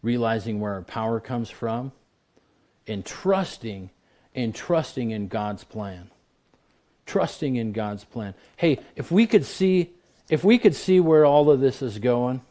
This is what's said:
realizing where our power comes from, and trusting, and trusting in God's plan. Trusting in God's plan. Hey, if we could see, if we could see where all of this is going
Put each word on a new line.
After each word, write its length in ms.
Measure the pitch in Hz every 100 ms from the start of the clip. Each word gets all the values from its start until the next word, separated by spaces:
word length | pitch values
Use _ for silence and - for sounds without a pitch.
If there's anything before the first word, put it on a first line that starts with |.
realizing 560 | 113 120 113 113 98 104
where 140 | 107
our 100 | 98
power 380 | 87 113 113 117
comes 280 | - 123 113
from, 440 | - 117 117 135 - _ _ _ _ _ _ _ _ -
and 180 | 104 95
trusting, 840 | - 185 190 185 - 117 98 95 _ _ _ _
and 180 | 131 117
trusting 600 | 107 - 170 151 - 117
in 160 | 110 101
God's 340 | 113 104 101
plan. 480 | - 107 101 90 95 _ _ _ _ _ _ _ _ _ -
Trusting 480 | 196 165 - 147
in 160 | 127 110
God's 320 | 104 107 104
plan. 320 | - 120 104 92 _ _
Hey, 240 | 170 139 - -
if 160 | 131
we 160 | 175 226
could 180 | 214 135
see, 440 | - 190 185 170 - _ _ _
if 140 | 156
we 160 | 185 240
could 160 | 185
see 240 | 147 - 185
where 260 | 165 156
all 280 | 147 143 147
of 80 | 139
this 220 | 135 -
is 180 | 127 104
going 400 | 120 120 123 131 -